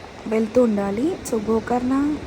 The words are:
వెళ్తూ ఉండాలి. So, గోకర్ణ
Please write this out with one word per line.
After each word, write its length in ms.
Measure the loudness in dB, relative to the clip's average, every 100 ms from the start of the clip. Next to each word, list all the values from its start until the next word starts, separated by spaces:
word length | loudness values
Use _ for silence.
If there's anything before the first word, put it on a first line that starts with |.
| -18 -12 -2
వెళ్తూ 360 | 0 2 4
ఉండాలి. 520 | 4 2 0 0 -2 -2 -4
So, 100 | -2 0
గోకర్ణ 640 | 0 0 0 2 2 2 -2